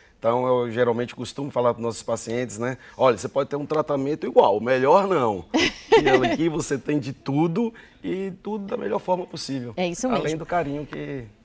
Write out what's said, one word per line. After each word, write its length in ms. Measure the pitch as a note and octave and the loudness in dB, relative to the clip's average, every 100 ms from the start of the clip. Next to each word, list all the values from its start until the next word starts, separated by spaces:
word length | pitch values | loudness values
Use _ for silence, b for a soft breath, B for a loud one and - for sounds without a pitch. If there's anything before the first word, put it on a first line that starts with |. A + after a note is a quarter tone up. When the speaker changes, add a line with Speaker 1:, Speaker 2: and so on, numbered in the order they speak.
| b _ | b _
Speaker 1:
Então, 260 | A2+ B2 B2+ | 0 2 2
eu 260 | B2 A#2+ | 2 0
geralmente 440 | A2+ A#2+ A#2 A#2+ - | 2 2 2 -4 -8
costumo 340 | A#2+ - C#3+ | -10 -8 -4
falar 240 | B2 B2 | 0 0
pros 100 | A2+ | 0
nossos 200 | A#2 A2 | -4 -6
pacientes, 560 | - A2+ A2+ A#2+ A#2+ G#2 | -4 -6 -4 -4 -4 -4
né? 180 | A#2+ B2+ B - | -6 -6 B 2
"Olha, 220 | B2+ G2+ | 4 4
você 100 | G#2+ | -2
pode 220 | C3+ C#3 | -4 -2
ter 60 | C#3+ | -6
um 100 | D3 | -2
tratamento 640 | D#3 C#3+ C#3+ C#3 D#3 - | -2 0 -2 -2 -2 2
igual, 320 | - A#2+ G#2 | 6 6 4
melhor 480 | A#2 B2+ C3 F#3+ G3 | 2 4 6 6 6
não. 380 | E3 A#2 F#2+ - | 2 2 0 -2
Speaker 2:
<laughs> 280 | D#4+ E4+ - - | 0 0 -2 4
Speaker 1:
E 160 | G#4+ D4+ | 4 6
aqui 400 | G4 E4+ - E3 | 4 2 0 0
você 300 | D3+ - C#3 | -2 -2 -4
tem 220 | - D3 | -2 -2
de 120 | C3 | -4
tudo 600 | - - C#3 E3+ E3+ A3+ B B B | -8 -2 0 2 0 -4 B B B
e 280 | F3+ F#3 G3 F#3 | -8 -6 -6 -8
tudo 240 | G3+ G#3+ G3 | -10 -8 -6
da 120 | A3+ | -6
melhor 220 | G3+ G3+ | -4 -4
forma 260 | - F3+ F3+ | -2 -4 -4
possível." 480 | D#3+ - C3+ A#2+ A2+ | -10 -8 -8 -8 -6
Speaker 2:
É 120 | F3+ | -4
isso 200 | F3 B3+ | -4 -2
Speaker 1:
Além 140 | A3 | -2
Speaker 2:
mesmo. 140 | D3 D#3+ | -2 -4
Speaker 1:
do 60 | E3 | -2
carinho 400 | F3 C#3+ C#3+ C#3 | -2 -2 -6 -8
que 400 | D3+ D3 C#3 G#2+ _ | -10 -10 -10 -12 _